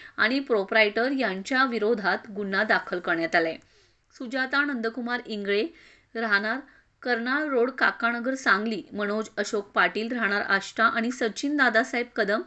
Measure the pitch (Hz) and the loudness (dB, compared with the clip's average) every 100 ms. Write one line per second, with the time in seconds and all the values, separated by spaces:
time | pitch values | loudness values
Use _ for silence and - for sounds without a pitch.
0 | - - 214 269 277 220 196 220 208 208 | -14 -2 0 0 0 0 2 4 4 2
1 | 247 269 226 190 196 262 262 233 208 226 | 0 0 -2 -2 -2 2 2 2 0 2
2 | 190 214 - 196 202 196 214 190 - 180 | 0 -2 -4 -8 -2 0 2 2 0 -6
3 | 180 165 165 175 165 - _ _ _ _ | -2 -2 2 2 2 -4 _ _ _ _
4 | _ - 254 262 262 277 285 254 226 226 | _ -14 -6 -4 0 0 0 -2 -4 -4
5 | 240 240 - 214 196 202 320 - - _ | -6 -6 -6 -6 0 0 0 -6 -20 _
6 | _ 226 226 202 214 254 - _ _ _ | _ -6 2 2 2 -6 -8 _ _ _
7 | 254 233 233 277 302 262 233 254 220 - | -2 0 0 -2 0 2 0 2 0 2
8 | 233 240 233 262 254 196 220 208 - 196 | -2 0 -4 -2 2 2 2 -4 -6 -6
9 | 202 214 214 - 208 208 202 214 180 196 | -2 -2 -4 -4 -2 -4 -2 2 2 2
10 | 226 247 202 202 - 196 - - 233 233 | -4 -2 0 0 0 -2 -2 2 2 2
11 | 226 247 233 214 285 294 247 220 - 247 | -2 -2 -2 -2 -2 2 4 4 2 -4
12 | 240 - 202 220 | -4 -2 0 -2